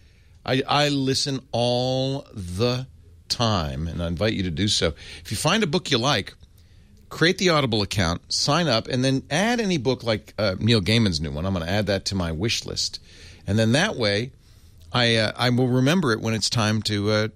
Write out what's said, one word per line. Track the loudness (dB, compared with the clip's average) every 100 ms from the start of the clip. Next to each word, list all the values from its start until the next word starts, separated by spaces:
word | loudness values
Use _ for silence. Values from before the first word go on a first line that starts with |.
| -20 -20 -20 -14 -4
I, | -2 0
I | 2 2
listen | 0 0 0 -2 -4 -6
all | -2 0 0 0 -2 -2 -4 -8
the | -12 -10 -2 0 0 -6 -16 -20 -20 -8
time, | -2 0 0 -2 -4 -6
and | -4
I | -4
invite | -2 -2
you | -2
to | -4
do | -2 -2
so. | 0 0 -2 -14 -18
If | -10
you | -2
find | 0 2
a | 0
book | -2 0
you | 0
like, | 2 0 -2 -14 -20 -20 -20 -20 -20 -20 -18
create | 0 2 2
the | 2
Audible | 2 2 0
account, | 0 0 0 -2 -4
sign | -4 0 2 2
up, | 0 0
and | 0
then | 2 0 -2
add | 0 0 0
any | 0 0
book | 0 -2
like, | -2 -4 -4 -4
uh, | -2 0
Neil | 2 2
Gaiman's | 4 2 2 0
new | -4
one. | -4 -2
I'm |
gonna | -2 -2
add | -2 0
that | -2 -2
to | -4
my | -4
wish | -2 -2 -4 -6
list. | -6 -6 -8 -18 -20 -20 -16 -2
And | 2
then | 4
that | 4 2 0
way, | 0 0 -4 -10 -20 -20 -20 -20 -6
I, | 0 2 4
uh, | 2 0
I | 0
will | 2 4
remember | 4 4 4 2
it | 0
when | 0
it's | -2 0
time | 0 2 0
to, | 0 -2 0
uh, | 0 0